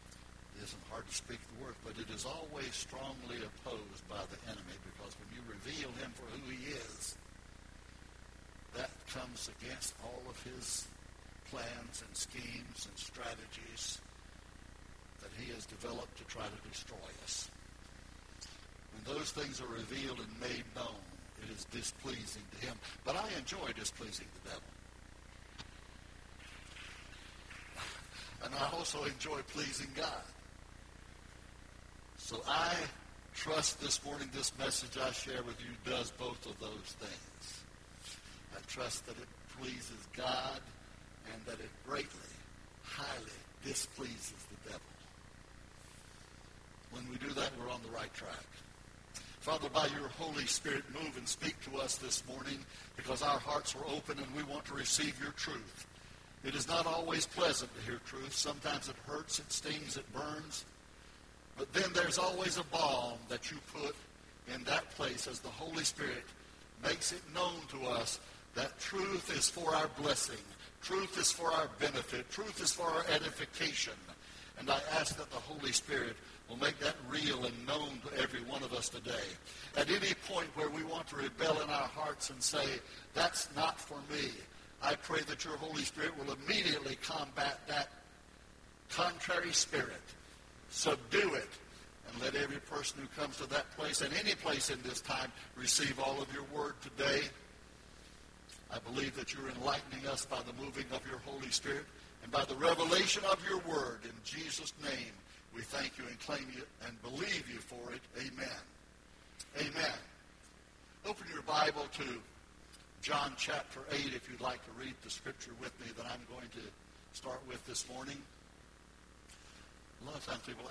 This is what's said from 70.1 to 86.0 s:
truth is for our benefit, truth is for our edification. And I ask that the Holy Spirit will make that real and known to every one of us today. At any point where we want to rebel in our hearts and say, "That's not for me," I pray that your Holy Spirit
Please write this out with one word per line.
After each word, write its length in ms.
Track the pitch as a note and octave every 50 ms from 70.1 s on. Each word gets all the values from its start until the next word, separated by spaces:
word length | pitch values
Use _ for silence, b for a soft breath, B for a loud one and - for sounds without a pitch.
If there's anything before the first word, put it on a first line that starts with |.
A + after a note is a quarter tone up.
| C3+ - - - - - - - - B B B B -
truth 360 | - - F#3 F#3+ G3 F#3 F3+ F3+
is 120 | E3 -
for 220 | - - E3+ E3
our 160 | D#3+ D#3+ D#3 C#3 - -
benefit, 520 | D3+ D3 C#3 B2+ - - B2+ B2 B2 -
truth 300 | - G3 G#3+ G#3+ - -
is 120 | F3 -
for 140 | - - E3+
our 180 | E3 D#3+ E3 E3 F3 D#3
edification. 800 | D3+ D#3+ D#3+ - - D3+ - - - E3+ D#3 - - - - - - - - - B B B B B B B B -
And 120 | B2+ C3+
I 100 | C3+ C#3 C#3+ D3+ D#3 D#3+
ask 180 | D3+ - - -
that 120 | D3 -
the 60 | C3+
Holy 360 | B2 - - D#3 D3 C#3+ C3+
Spirit 440 | - - - - D3 C3 A#2+ A2+ - - B B B B B -
will 80 | A#2
make 220 | B2 C#3 C#3+ - -
that 160 | C#3+ D3 D#3 D#3 C3 B2
real 340 | D3+ D3+ D3+ D3 C#3 B2 B2
and 220 | B2 A#2+ A#2 B2
known 340 | C3 D3 D3+ D3+ C#3+ C3+ A#2+ -
to 160 | C#3+ C#3 C3
every 180 | C3 - B2+ B2 A#2+
one 180 | A#2+ C#3 C3+
of 100 | C3 A#2+
us 160 | B2+ A#2+ A2+ -
today. 380 | - A#2+ G#2+ B2 A#2+ - - - F2 - B B B B B B B
At 140 | C#3+ C#3+ -
any 240 | - G3+ F#3+ - - - - -
point 200 | G3 F3 E3 D3+ -
where 160 | D#3 D3+ D3
we 140 | D3 D#3+ D#3
want 240 | D#3+ E3 E3 E3 -
to 80 | D3
rebel 440 | C#3 C#3 C3+ C#3 - D#3+ D#3+ D3+ D#3
in 80 | D3+ D3
our 200 | D3 C#3+ C3+ B2+
hearts 420 | - D3+ D#3 D3+ D3 - - -
and 100 | C3+ B2+
say, 380 | A#2+ - - D3 C#3 C3+ C3 A#2+ B B B B B B -
"That's 340 | D#3 E3 F3 - - - - C#3
not 240 | C#3+ D#3 - - -
for 180 | - - D3 C#3 C#3 D3
me," 220 | D3 D3 C#3 B2+ A2+ G2+ - - B B B B B -
I 140 | - C#3+ D3
pray 280 | - - - D#3+ D#3
that 220 | D3+ D3+ D3+ - -
your 120 | D#3+ D3+
Holy 260 | D3 D#3 D#3+ D#3 D3+
Spirit 340 | C3+ - - D#3